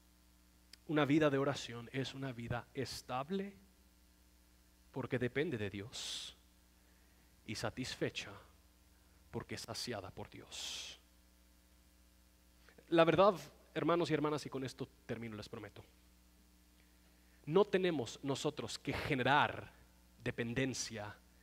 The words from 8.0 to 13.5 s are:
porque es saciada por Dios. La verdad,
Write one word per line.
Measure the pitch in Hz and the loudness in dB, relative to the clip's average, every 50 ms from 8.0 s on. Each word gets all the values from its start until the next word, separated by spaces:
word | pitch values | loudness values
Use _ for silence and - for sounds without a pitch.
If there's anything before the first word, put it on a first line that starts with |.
| 160 120 - - - 104 101 - - - - - - _ _ _ - - - _ - - - - - - | -4 -4 -4 -6 -10 -12 -14 -18 -20 -20 -20 -20 -20 _ _ _ -20 -20 -20 _ -20 -20 -20 -20 -16 -10
porque | - 117 - - 110 | -10 -10 -8 -8 -10
es | - | -10
saciada | - - 110 - - 123 113 101 92 - | -8 -8 -8 -6 -6 -6 -6 -8 -8 -10
por | - 107 101 - | -12 -12 -14 -14
Dios. | - 113 113 - - - - - - - - - - - - - - - - _ _ _ - - - _ _ _ - _ - - _ - - _ _ _ - - _ _ _ - - - - - - - - - | -14 -18 -16 -14 -12 -10 -8 -8 -8 -10 -10 -12 -14 -18 -20 -20 -20 -20 -20 _ _ _ -20 -20 -20 _ _ _ -20 _ -20 -20 _ -20 -20 _ _ _ -20 -20 _ _ _ -20 -20 -20 -20 -20 -20 -14 -4 4
La | 160 165 165 | 6 6 8
verdad, | 165 165 160 196 214 185 147 - - | 8 8 8 8 8 6 4 -4 -14